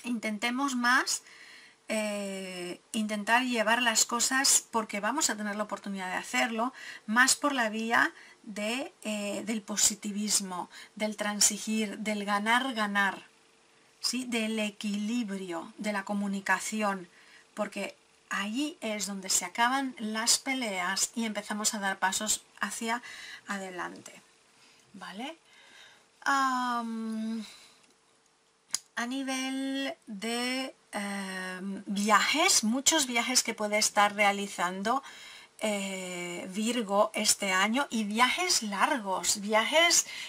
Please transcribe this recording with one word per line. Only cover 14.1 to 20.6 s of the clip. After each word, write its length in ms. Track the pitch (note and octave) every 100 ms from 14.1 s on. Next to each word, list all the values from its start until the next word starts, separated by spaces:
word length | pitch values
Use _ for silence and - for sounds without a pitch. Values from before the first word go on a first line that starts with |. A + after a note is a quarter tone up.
| A#3+ B3+
Del 320 | A#3 A3 A3
equilibrio, 1120 | G#3 G3+ G#3+ G3+ G#3 B3 G#3+ G3 F#3+ E3 A3 -
de 160 | G#3+
la 100 | G3+
comunicación, 1040 | G3 G3+ G3+ G3 F#3+ F#3+ - A3 G#3 G3 F3 - - - _
porque 420 | - G3+ G3+ F#3+ - _ _ _
allí 480 | G3 G#3 A#3 D4 F4
es 240 | A3+ G#3+ G3
donde 240 | G3 F3+
se 160 | - F3+
acaban 500 | - A#3+ C4+ C4+ -
las 400 | G#3+ A3 A#3 -
peleas 720 | C#4 C4